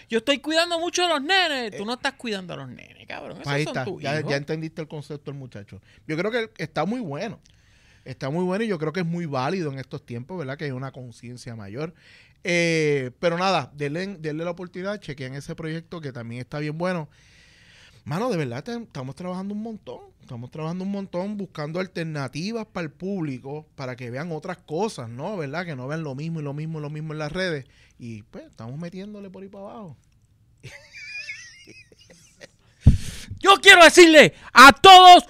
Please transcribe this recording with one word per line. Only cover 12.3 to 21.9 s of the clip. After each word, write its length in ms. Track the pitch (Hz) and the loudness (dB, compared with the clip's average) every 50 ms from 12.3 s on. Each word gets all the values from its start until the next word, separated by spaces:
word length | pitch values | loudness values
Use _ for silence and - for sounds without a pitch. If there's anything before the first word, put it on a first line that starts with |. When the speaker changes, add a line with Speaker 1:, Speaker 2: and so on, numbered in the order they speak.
| _ _ - | _ _ -6
Speaker 2:
Eh, 680 | 190 175 170 170 170 165 160 156 151 143 139 131 127 123 _ | -4 -2 0 0 0 0 0 0 0 0 -2 -2 -6 -8 _
pero 200 | - 175 170 170 | -2 -2 -2 0
nada, 320 | 185 196 185 165 131 117 - | 0 0 0 -2 -4 -6 -8
denle, 320 | 143 147 143 143 170 190 196 202 160 | -8 -8 -6 -6 -6 -8 -10 -10 -10
denle 260 | 156 156 147 156 165 | -10 -10 -8 -8 -8
la 60 | 180 | -8
oportunidad, 480 | 175 175 185 180 - 180 180 196 208 208 | -8 -10 -12 -14 -12 -12 -10 -10 -10 -10
chequen 340 | - - 143 131 131 127 131 | -12 -14 -14 -12 -12 -12 -12
ese 220 | 143 143 - 165 | -14 -14 -14 -12
proyecto 440 | - 165 156 156 165 165 - - 175 | -12 -10 -10 -10 -10 -12 -14 -14 -14
que 100 | 160 139 | -12 -12
también 280 | 123 131 117 117 117 123 | -12 -12 -12 -12 -12 -12
está 180 | 127 - - 147 | -12 -10 -10 -8
bien 180 | 151 151 151 160 | -8 -8 -6 -6
bueno. 320 | 175 185 185 175 151 - - - - - - - - - - - - - - - - - - - - | -4 -4 -4 -6 -8 -12 -16 -20 -20 -20 -20 -20 -20 -20 -20 -20 -20 -20 -20 -20 -20 -20 -20 -18 -10
Mano, 260 | - 139 180 226 262 | -8 -6 -4 -4 -2
de 80 | 214 165 | -2 -4
verdad, 260 | 147 123 117 127 151 | -4 -6 -8 -10 -10
te-, 120 | - 233 | -10 -12
estamos 400 | 233 226 - - 143 127 131 139 | -12 -12 -14 -14 -12 -12 -12 -12
trabajando 400 | - 180 180 180 180 190 202 208 | -12 -12 -10 -10 -10 -10 -10 -10
un 80 | 208 214 | -10 -10
montón. 380 | 233 220 202 - 131 120 - 403 392 - _ | -12 -12 -14 -16 -16 -16 -16 -18 -20 -20 _
Estamos 300 | - - 131 117 120 131 | -20 -18 -16 -14 -14 -14
trabajando 320 | - 151 156 156 170 180 185 | -12 -10 -8 -8 -8 -8 -8
un 80 | 196 | -8
montón 440 | 202 202 196 185 - 175 185 202 214 202 | -8 -8 -10 -10 -8 -8 -8 -8 -8 -10
buscando 420 | 196 - - - 147 151 160 180 | -12 -12 -10 -10 -10 -8 -8 -8
alternativas 880 | 185 185 | -8 -8